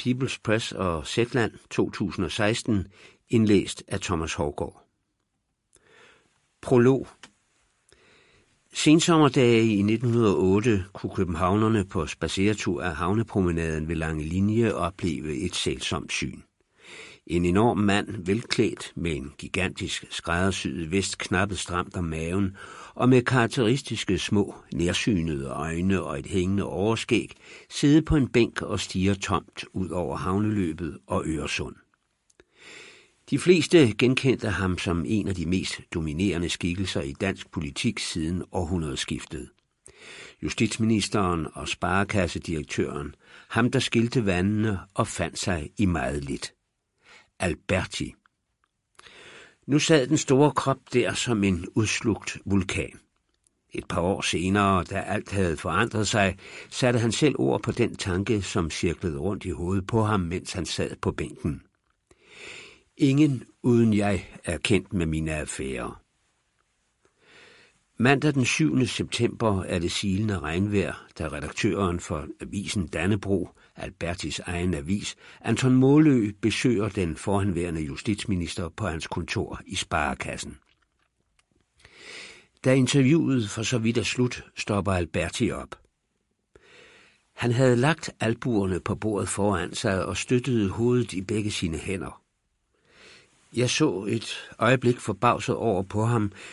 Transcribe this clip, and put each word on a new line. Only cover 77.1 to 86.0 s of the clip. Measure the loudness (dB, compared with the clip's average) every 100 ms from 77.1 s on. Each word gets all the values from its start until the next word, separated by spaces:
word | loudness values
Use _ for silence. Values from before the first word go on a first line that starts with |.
| -2
forhenværende | -2 0 0 0 -2 -4
justitsminister | -6 -6 -4 -4 -2 -2 -4 -6 -8
på | -6 -4
hans | -4 -6
kontor | -6 -4 -4 -6 -8 -10
i |
Sparekassen. | -10 -4 -2 -2 -4 -8 -10 -10 -16 _ _ _ _ _ _ _ _ _ _ _ _ -20 -20 -18 -18 -18 -20 _ _
Da | 2
interviewet | 4 6 6 6 6 4 2 0
for | -4
så | -2 0
vidt | 2 0
er |
slut, | 0 0 0 -2 -12 -10
stopper | -2 0 0
Alberti | 0 0 -2 -2 0 -2
op. | -2 -10 -16 _ _